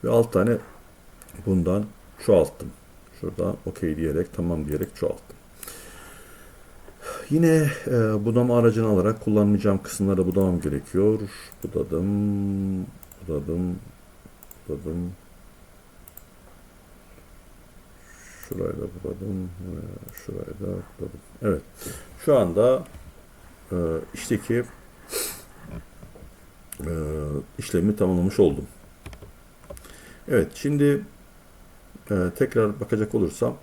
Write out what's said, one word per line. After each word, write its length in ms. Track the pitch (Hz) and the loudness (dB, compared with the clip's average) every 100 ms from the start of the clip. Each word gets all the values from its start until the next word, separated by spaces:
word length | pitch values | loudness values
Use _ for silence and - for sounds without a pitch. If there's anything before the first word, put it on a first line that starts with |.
| 120 | 4
Ve 40 | |
altı 220 | 117 113 | 4 4
tane 260 | 95 107 113 - - - - - - - - 92 | 2 2 0 -4 -20 -20 -20 -20 -20 -20 -10 0
bundan 400 | 92 85 98 107 - - - - | 2 2 0 -2 -10 -20 -10 4
çoğalttım. 440 | 95 76 - - - - - - - | 6 6 -2 -16 -16 -20 -20 -20 -10
Şuradan 340 | 90 90 90 - - | -8 -4 -4 -4 -8
okey 320 | - 85 78 | -6 -4 -2
diyerek, 360 | 80 76 95 | -2 -2 -4
tamam 320 | - 87 82 73 | -2 -2 -2 -4
diyerek 300 | 76 - - | -4 -6 -4
çoğalttım. 420 | - - - - - - - - - - - - - - - - - - - - - - - | -4 -4 -12 -20 -20 -20 -18 -16 -18 -20 -20 -20 -20 -20 -20 -20 -20 -20 -20 -18 -14 -14 -2
Yine, 420 | 151 165 160 147 - - | 4 6 6 4 -2 0
e, 380 | 123 110 107 107 | 2 4 2 2
budama 320 | 117 123 120 | 2 4 6
aracını 300 | 117 110 110 | 6 4 4
alarak 340 | 101 98 - | 4 4 0
kullanmayacağım 640 | - 107 104 101 101 98 | 2 4 6 4 4 0
kısımları 440 | - - 98 95 90 | -2 -2 2 2 2
budamam 340 | 92 95 87 | 4 4 2
gerekiyor. 580 | 78 71 - 90 104 110 101 - - - | 0 -4 -2 2 4 2 -2 -12 -20 -14
Budadım, 1160 | - - - 82 95 101 104 101 98 98 98 95 90 - - - | -6 -4 -2 -2 0 0 0 0 -2 -2 -2 -4 -6 -12 -20 -16
budadım, 580 | 85 76 71 82 90 90 - - - - - - - - - | -6 -6 -2 -2 -2 -6 -12 -20 -20 -20 -20 -20 -20 -20 -10
budadım. 440 | 73 76 82 87 92 - - - - - - - - - - - - - - - - - - - - - - - - - - - - - - - - - | -8 -6 -6 -6 -10 -20 -20 -20 -20 -20 -20 -20 -20 -20 -20 -20 -20 -20 -20 -20 -20 -20 -20 -20 -20 -20 -20 -20 -20 -20 -20 -20 -20 -20 -20 -20 -20 -12
Şurayı 240 | - 87 | -6 -6
da 140 | - - 92 | -6 -8 -8
budadım, 400 | - 98 98 95 | -10 -8 -6 -6
e, 260 | 92 90 90 80 85 - - | -6 -10 -10 -10 -10 -14 -16
şurayı 320 | - - - 50 | -16 -12 -10 -10
da 360 | - 95 92 92 - | -8 -8 -8 -10 -12
budadım. 200 | - - - - | -12 -12 -20 -6
Evet, 200 | 107 78 - - - - - - - | -2 -2 -4 -16 -14 -14 -16 -6 2
şu 120 | 139 | 4
anda, 460 | 95 85 120 131 - - - - - - - - - | 4 4 4 4 -2 -16 -20 -20 -20 -20 -20 -20 -6
e, 60 | 90 82 80 - | -2 0 -2 -6
işteki, 500 | - - 107 - 117 120 - - - - - - - - - - 55 - - - - - - - - - - | -12 -4 -4 0 -2 -2 -12 -20 -20 -10 -8 -8 -10 -18 -20 -16 -16 -16 -20 -20 -20 -20 -20 -20 -20 -20 -10
e, 120 | 78 80 76 78 73 71 - - | -6 -4 -4 -4 -4 -6 -8 -12
işlemi 380 | - 90 95 104 | -2 2 2 2
tamamlamış 440 | 92 90 90 - | 2 4 2 4
oldum. 260 | 90 69 69 - - - - - - - - - - - - - - - - | 4 4 -10 -16 -20 -20 -20 -18 -20 -20 -20 -20 -18 -18 -18 -20 -20 -20 0
Evet, 240 | 120 78 - | 0 0 -4
şimdi, 460 | 139 143 143 143 - - - - - - - - - - - | -2 2 2 2 -4 -18 -20 -20 -20 -20 -20 -20 -20 -20 -2
e, 40 | 98 90 - | 0 0 0
tekrar 440 | 131 120 107 104 | 0 2 2 0
bakacak 360 | 104 107 107 117 | -2 -2 0 0
olursam 420 | 87 - 120 127 | -2 0 -4 -4